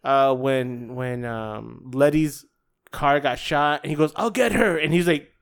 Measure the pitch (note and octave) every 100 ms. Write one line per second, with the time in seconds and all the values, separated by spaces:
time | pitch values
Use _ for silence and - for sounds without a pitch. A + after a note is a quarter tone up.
0 | C#3 C3+ C3+ C3 C3+ C3 B2+ B2 A#2 B2+
1 | B2+ B2 A#2+ A2+ A2 G#2+ A2+ A#2+ C3 B2+
2 | D3 D3+ D3+ - _ _ _ _ _ -
3 | C#3+ C#3+ C#3+ B2 - D3+ D3 D3 C#3+ D3+
4 | D3+ - A3+ G#3 A#3 G3 A3+ E3 D3+ E3+
5 | E3+ D3+ - _